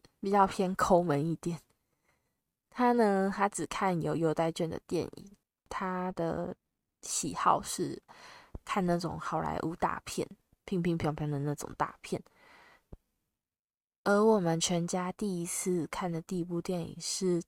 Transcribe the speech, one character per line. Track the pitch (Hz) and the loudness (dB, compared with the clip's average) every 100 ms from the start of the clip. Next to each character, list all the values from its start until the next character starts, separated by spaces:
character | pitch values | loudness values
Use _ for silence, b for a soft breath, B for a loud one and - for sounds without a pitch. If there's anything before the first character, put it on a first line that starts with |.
| - _ | -16 _
比 | 196 | 2
较 | 202 190 | 4 4
偏 | - 185 196 | 4 0 0
抠 | - 175 | 6 6
门 | 175 143 | 6 2
一 | 165 156 | 2 -2
点。 | 175 165 - _ _ _ _ _ _ _ _ _ _ | -4 -6 -10 _ _ _ _ _ _ _ _ _ _
她 | - 247 | 2 4
呢， | 240 208 196 196 | 6 6 4 2
她 | 196 202 | 2 0
只 | - 160 | 0 -6
看 | - 196 175 | -2 0 0
有 | 151 | 0
优 | 151 160 | 2 2
待 | 156 165 | 2 0
券 | - 165 | 0 -4
的 | - - | -4 -4
电 | 170 | -4
影， | - - 196 - _ _ _ | -4 -10 -20 -20 _ _ _
她 | - 185 185 185 | -6 -4 -2 -4
的 | 180 165 170 175 - _ _ _ _ | -2 -4 -2 -6 -10 _ _ _ _
喜 | - - 170 | -8 -6 -4
好 | - - 147 | 0 2 2
是 | - - 147 - - B B B B B | 0 -6 -6 -6 -14 B B B B B
看 | - 208 180 | -4 0 2
那 | 175 | 0
种 | 175 160 | 0 -6
好 | - 160 | -4 -4
莱 | 160 - | -2 -2
坞 | 160 | -4
大 | 170 - - | -2 -4 -4
片， | - - - - _ _ | -6 -6 -6 -10 _ _
乒 | - 185 | -4 -2
乒 | 175 170 | 0 0
乓 | 156 | -2
乓 | 156 151 | -2 -4
的 | 143 | -2
那 | 147 143 | -4 -4
种 | - - | -8 -6
大 | 147 - | -6 -6
片。 | - 170 - b b b b b b - _ _ _ _ _ _ _ _ _ _ - | -8 -8 -8 b b b b b b -20 _ _ _ _ _ _ _ _ _ _ 2
而 | 202 | 4
我 | 220 214 | 6 6
们 | 170 165 | 4 0
全 | - 175 175 | 0 0 0
家 | 185 180 | -2 -4
第 | - 208 175 | -4 -4 -4
一 | |
次 | 170 - 190 180 139 | -4 -4 0 0 -2
看 | - 180 | -4 -4
的 | 165 | -4
第 | - 180 | -4 -4
一 | |
部 | 175 170 | -2 -4
电 | 180 180 | -2 -4
影 | 165 170 | -4 -8
是 | - - 185 175 | -8 -2 0 0